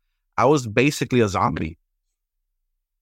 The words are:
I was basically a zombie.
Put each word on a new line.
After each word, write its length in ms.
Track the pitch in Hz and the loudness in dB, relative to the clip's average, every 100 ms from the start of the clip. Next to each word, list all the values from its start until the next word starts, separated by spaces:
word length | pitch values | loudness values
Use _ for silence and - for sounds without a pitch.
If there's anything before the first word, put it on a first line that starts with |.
| _ _ _ - | _ _ _ 0
I 60 | |
was 240 | 123 151 120 | 2 2 0
basically 540 | 113 143 - 123 123 | 0 0 -2 -2 0
a 80 | 107 | 2
zombie. 480 | 92 107 87 80 87 _ _ _ _ _ _ _ _ _ _ _ _ | 0 -2 -2 -8 -12 _ _ _ _ _ _ _ _ _ _ _ _